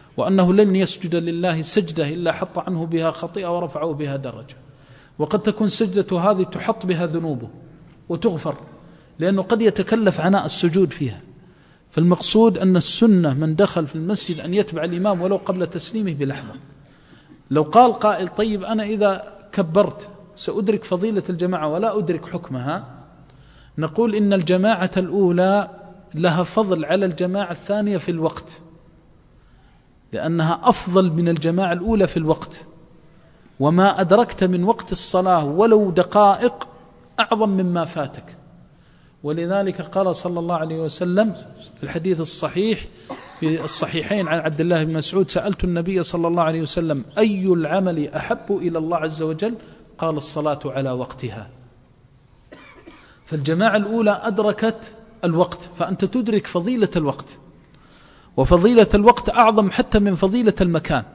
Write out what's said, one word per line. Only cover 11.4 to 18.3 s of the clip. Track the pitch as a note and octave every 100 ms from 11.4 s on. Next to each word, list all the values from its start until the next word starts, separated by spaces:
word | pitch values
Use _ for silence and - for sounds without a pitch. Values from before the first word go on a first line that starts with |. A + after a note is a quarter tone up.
| - _ _ _ _
فالمقصود | - E3+ F3 - G#3+ A3+ F3+
أن | F#3+ F3+
السنة | - - A#3 F#3+ D#3
من | C3 D#3+ D#3
دخل | G3+ F3 D3
في | D#3+
المسجد | E3 G3+ - D#3+
أن | -
يتبع | G3 G#3 E3
الإمام | E3+ F3 G#3 F3+
ولو | F#3 -
قبل | - F#3 E3+
تسليمه | E3+ - A3 G3
بلحظة. | C#3+ C3+ B2+ A2 - - - - _ _ - - - -
لو | D3
قال | D#3 A3 B3
قائل: | A3+ G#3+ F3
"طيب، | F3+